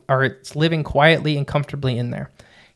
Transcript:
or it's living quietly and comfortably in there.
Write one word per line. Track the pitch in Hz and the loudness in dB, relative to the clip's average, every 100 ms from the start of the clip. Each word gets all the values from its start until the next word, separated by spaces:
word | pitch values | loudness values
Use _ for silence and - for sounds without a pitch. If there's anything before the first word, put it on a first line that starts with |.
| - | -2
or | 131 | 0
it's | 131 - - | 0 -2 -12
living | 143 160 165 | 0 0 0
quietly | 147 139 156 151 147 143 | -2 4 4 4 0 -2
and | 139 | -2
comfortably | 147 139 143 131 117 | -2 -4 -4 -2 -2
in | 123 | -4
there. | - - _ - - _ | -6 -10 _ -20 -20 _